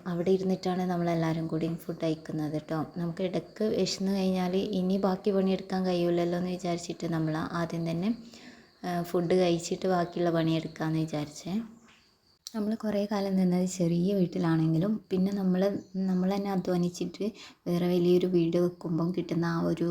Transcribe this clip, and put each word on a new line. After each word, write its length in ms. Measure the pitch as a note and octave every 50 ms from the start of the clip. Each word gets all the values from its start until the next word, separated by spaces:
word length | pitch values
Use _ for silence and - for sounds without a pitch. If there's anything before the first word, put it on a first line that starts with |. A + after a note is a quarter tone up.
| - F#3+
അവിടെ 240 | F3 E3+ F3 F#3
ഇരുന്നിട്ടാണ് 520 | F#3+ F#3 F#3+ F#3 F#3 - - F#3 F3+ F#3 F#3
നമ്മളെല്ലാവരും 600 | F3+ F3+ F3 F3 E3+ E3+ E3 D#3+ D#3+ D#3+ E3 D#3+ D#3+
കൂടിയും 280 | D#3+ D#3+ E3+ D#3+ E3 E3
ഫുഡ് 240 | - - E3+ D#3+
കഴിക്കുന്നത് 560 | E3 D#3+ D#3 D#3 - - - D#3 D3+ D3+ D#3 D3+
ട്ടോ. 200 | D3+ - E3 D#3+ - - -
നമുക്ക് 280 | F3+ E3+ E3+ E3 - F#3+
ഇടയ്ക്ക് 420 | F3+ F#3 E3 - - - - G#3+ A3
വിശന്ന് 420 | - - F#3+ F3+ - - F#3+ F#3+
കഴിഞ്ഞാൽ 440 | G3 G3 F#3+ F#3+ F#3 F#3 F3+ F3+ F3+ F#3+ G3 G#3+
ഇനി 260 | G#3+ F#3 F3+ F#3 F#3+ G3+
ബാക്കി 340 | G3 G3 F#3 F#3 - G#3+
പണിയെടുക്കാൻ 540 | G3 F#3+ F#3+ F#3+ F#3+ F3+ - - F#3+ F#3 F#3
കഴിയില്ലല്ലോ 540 | F#3 F3+ F3 F3 F3 F3 F3 E3+ F3 F3 F3
എന്ന് 100 | F3+ F3+
വിചാരിച്ചിട്ട് 580 | F3+ F3 - F3 E3+ E3+ E3+ - E3 - - E3
നമ്മൾ 240 | E3 D#3+ D#3+ D#3 D#3 D#3 F3 F3 F3
ആദ്യം 320 | E3+ E3+ E3 E3+ E3 E3
തന്നെ, 240 | E3 E3 E3 F3+ G#3+ A#3 - - - - - - - - - - - _ _ -
ആ, 180 | F3+ F3 F3
ഫുഡ് 340 | E3+ - - F3+ F3 E3 F#3
കഴിച്ചിട്ട് 520 | F#3 F#3 F3 E3+ E3+ E3 - F#3 F3+ - F#3+
ബാക്കിയുള്ള 440 | F#3 F3 F3 F3 - E3+ F3 F3
പണിയെടുക്കാമെന്ന് 680 | E3 E3 D#3+ D#3+ D#3+ D#3+ D#3+ D#3+ - - D#3+ D#3+ D#3+ D#3+
വിചാരിച്ചേ. 540 | D#3+ D#3 D#3+ D3+ D3 D3 - - - E3+ F3+ A3 A#3 - - - - - - _ _ _ _ _ _ _ _ _ _ -
നമ്മൾ 240 | - A3+ G#3 G#3 A3+
കുറേ 260 | A3 - G#3+ G3+ G3+ G3+
കാലം 280 | G#3 G#3+ G3+ G3 G3 F#3+
നിന്നത് 320 | F#3+ F#3 F3+ F3+ F3+ F3+ F#3
ചെറിയ 460 | F3+ - F3 E3 E3+ E3+ F3 F#3+ G3+
വീട്ടിലാണെങ്കിലും 880 | G3 F3+ F3 - F#3 F3+ E3 E3 D#3+ D#3+ D#3+ D#3+ D#3+ F3 G#3 A3 G#3 - _
പിന്നെ 240 | G3 F#3 F#3 G3
നമ്മൾ, 300 | G3+ G3+ F#3+ F#3 F3+ F#3 G3 G3+ G3+ - - - - F#3
നമ്മൾ 300 | F#3+ F#3+ F#3 F3+ F#3 F#3
തന്നെ 220 | G3+ G3+ G3 G3+
അധ്വാനിച്ചിട്ട് 720 | G3 F#3 F3+ - F3+ F3 F3 F3 F3 - - F3+ - - F#3+ G#3+ A3 - - - - _ _
വേറെ 240 | F3 F3 F3 F3 F3
വലിയൊരു 400 | F3+ F3+ F3 F3+ F3+ F3+ F3+ F#3
വീട് 300 | F#3 F3 E3+ E3 E3+ F3
വെക്കുമ്പം 520 | F3 F3 F3 - - F3 F3 D#3+ E3 F3
കിട്ടുന്ന 340 | F#3 F3+ E3 - E3 E3 E3+
ആ 160 | E3+ E3 E3 F3
ഒരു 240 | E3+ E3+ E3 E3+ E3+